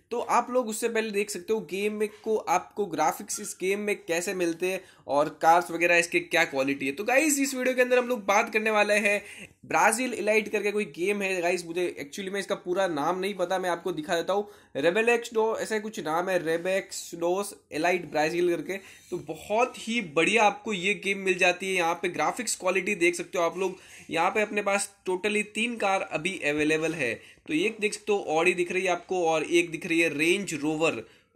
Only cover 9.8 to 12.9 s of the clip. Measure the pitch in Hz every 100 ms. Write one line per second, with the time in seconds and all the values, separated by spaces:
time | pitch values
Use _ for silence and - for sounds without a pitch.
9.8 | 196 220 254 220 208 220 202 208 202 208
10.8 | 185 160 185 202 190 185 170 185 170 165
11.8 | 175 - 143 - 190 196 190 196 180 180
12.8 | 190